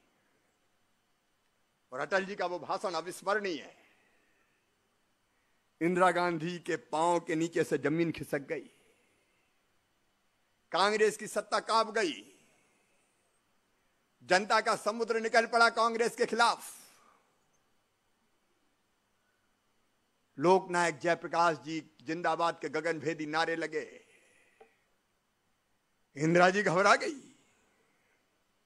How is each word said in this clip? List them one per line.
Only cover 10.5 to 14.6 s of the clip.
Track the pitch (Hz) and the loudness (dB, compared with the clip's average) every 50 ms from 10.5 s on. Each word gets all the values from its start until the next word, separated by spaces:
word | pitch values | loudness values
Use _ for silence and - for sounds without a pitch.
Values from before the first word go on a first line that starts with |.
| _ _ _ _ - | _ _ _ _ 2
कांग्रेस | 170 190 208 214 214 214 202 208 | 4 4 4 4 4 2 2 2
की | - 320 | -2 -8
सत्ता | - - 208 - - 214 202 | -8 -6 -6 -4 -2 -2 -2
कांप | - - 214 226 214 | 0 2 2 2 2
गई, | 214 208 226 202 156 117 95 - - - _ _ _ _ _ _ _ _ _ _ _ _ _ _ _ _ _ _ _ _ _ _ _ _ _ _ _ _ _ _ _ _ _ _ _ _ _ 123 | 2 0 -2 -2 -2 -4 -8 -12 -20 -20 _ _ _ _ _ _ _ _ _ _ _ _ _ _ _ _ _ _ _ _ _ _ _ _ _ _ _ _ _ _ _ _ _ _ _ _ _ 0
जनता | 123 180 190 214 220 226 220 | 2 2 2 4 2 2 2